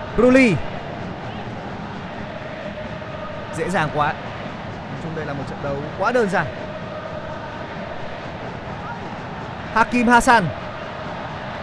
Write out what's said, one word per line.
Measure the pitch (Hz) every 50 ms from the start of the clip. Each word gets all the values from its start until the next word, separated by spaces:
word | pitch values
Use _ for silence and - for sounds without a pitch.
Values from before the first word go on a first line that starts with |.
| - - -
Ruli. | 196 233 254 254 269 262 226 170 - - - - - - - - - - - - - - 120 - - - 110 107 - - - - - - - - - - - - - - - - - - - - - 587 605 - 605 605 - - - - - - - - - - - - - -
Dễ | - 160 175
dàng | 185 185 156 147 -
quá. | 151 143
Nói | 151 - - - - - - - - - - - - - - - - 139 139 -
chung | 160 160
đây | 156 151
là | 147 143
một | 139 127 -
trận | 156 - -
đấu | 143 143 143 147 156 165 185
quá | 190 226 247
đơn | 247 226 190
giản. | 190 185 156 113 - - - - - - - - - - - - - - - - - - - - - - - - - - 196 - - - - - - - - - - - - - - - - - - - 427 453 466 - - - - - - - - - - - - - - - -
Hakim | 220 226 - 240 247 233 226
Hassan. | 247 240 - 262 240 220 180 143 - - - - - - - - - - - - - - - - - - - - - -